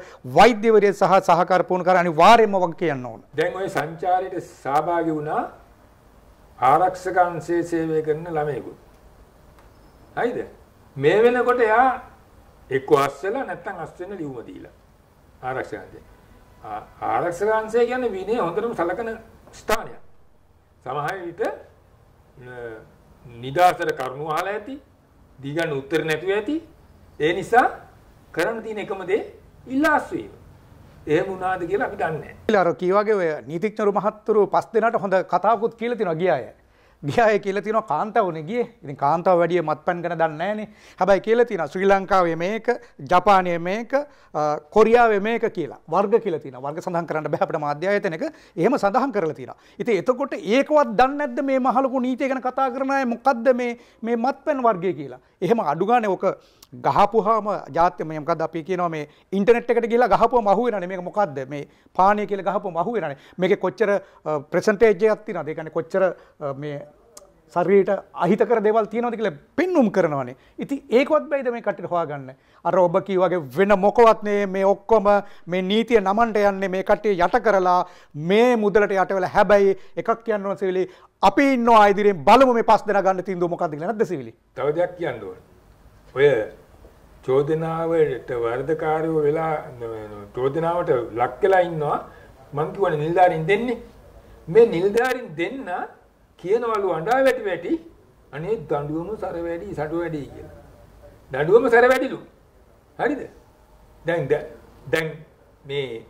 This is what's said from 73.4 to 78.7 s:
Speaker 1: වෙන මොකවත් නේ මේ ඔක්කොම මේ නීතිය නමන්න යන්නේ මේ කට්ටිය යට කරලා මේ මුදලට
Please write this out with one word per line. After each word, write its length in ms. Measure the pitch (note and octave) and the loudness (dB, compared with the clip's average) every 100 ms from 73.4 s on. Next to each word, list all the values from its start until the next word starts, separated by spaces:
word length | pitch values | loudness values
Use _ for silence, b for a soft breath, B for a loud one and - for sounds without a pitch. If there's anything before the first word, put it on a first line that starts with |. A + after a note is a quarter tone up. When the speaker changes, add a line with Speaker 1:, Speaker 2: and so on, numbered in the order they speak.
| C#3 | -2
Speaker 1:
වෙන 200 | C3 G3 G3+ | 0 2 4
මොකවත් 420 | G3+ G3+ A3+ A3 | 4 6 6 4
නේ 220 | G#3 G3+ G3+ | 0 -2 -2
මේ 180 | F#3+ F#3+ | 0 0
ඔක්කොම 440 | G3 - A3 G3+ G3+ G3+ b | 0 2 2 4 2 0 b
මේ 180 | - F3+ | -6 -4
නීතිය 380 | F#3 G#3+ A3+ A#3 | 0 0 2 2
නමන්න 380 | F#3+ G#3 A#3 G#3+ | 2 0 0 2
යන්නේ 300 | G3+ F#3+ F#3+ | 2 0 -2
මේ 140 | F#3 | -2
කට්ටිය 340 | F#3+ G#3 G#3+ F#3 | 0 0 0 0
යට 220 | F3 B3+ | 2 2
කරලා 380 | A3+ G3 F3+ F3+ F3 B B | 2 2 4 2 0 B B
මේ 440 | D3 E3 G#3 B3 A#3+ | -8 0 4 4 2
මුදලට 360 | G#3 | 2